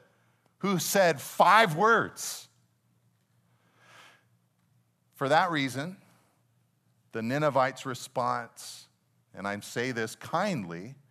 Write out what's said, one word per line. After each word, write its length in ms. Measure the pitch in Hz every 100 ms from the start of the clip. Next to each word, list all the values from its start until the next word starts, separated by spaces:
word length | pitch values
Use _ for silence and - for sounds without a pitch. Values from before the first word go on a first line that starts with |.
| _ _ _ _ _ _
who 200 | 196 180
said 420 | - 196 175 135
five 540 | - - 175 208 214
words. 720 | 151 214 214 92 - - - - _ _ _ _ _ _ _ _ _ _ _ _ _ _ - - _ _ _ _ _ _ _ _ _ _ -
For 120 | 135
that 220 | 156 185
reason, 460 | 151 135 127 170 190 _ _ _ _ _ _ _ _ _ _ _
the 100 | 113
Ninevites' 640 | 113 143 151 131 131 135
response, 1040 | 139 120 - 131 120 120 117 - - - - _ _ _ _
and 120 | 92 101
I 120 | 101
say 300 | - 123 127
this 240 | 117 110
kindly, 800 | - - 165 208 151 85 85 110 135 _